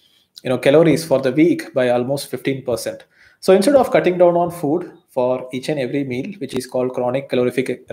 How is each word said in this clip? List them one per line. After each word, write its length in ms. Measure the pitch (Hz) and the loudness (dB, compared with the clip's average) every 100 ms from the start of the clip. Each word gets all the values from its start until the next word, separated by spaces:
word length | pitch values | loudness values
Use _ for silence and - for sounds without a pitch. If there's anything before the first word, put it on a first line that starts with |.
| _ _ _ - | _ _ _ -14
you 80 | 127 | -6
know, 80 | 123 | 0
calories 460 | 147 147 165 135 | 4 6 6 2
for 160 | - 131 | 0 0
the 100 | 131 | 0
week 420 | 147 170 143 - | 2 2 2 -4
by 180 | 135 127 | -2 0
almost 380 | 123 123 139 - | 0 -2 -6 -6
fifteen 360 | 123 - 135 | -6 -6 -6
percent. 400 | - 113 117 101 - _ _ _ | -4 -6 -6 -12 -18 _ _ _
So 140 | - | 4
instead 240 | 190 202 277 | 4 6 4
of 160 | - | 4
cutting 260 | 165 180 175 | 2 2 4
down 180 | 175 170 | 4 4
on 140 | 175 | -2
food 400 | - 143 165 - - _ | -4 -2 -2 -4 -18 _
for 380 | - 123 - - | -4 -2 -2 -6
each 160 | 127 127 | -8 -6
and 100 | 151 | -4
every 240 | 123 139 | -4 -4
meal, 300 | 135 123 202 - | -4 -6 -8 -10
which 160 | 135 | -8
is 120 | 127 - | -8 -6
called 280 | 127 127 | -4 -4
chronic 340 | 127 123 131 135 | -2 -4 -4 -4
calorific 580 | 127 123 127 127 123 - | -2 0 -2 -4 -6 -6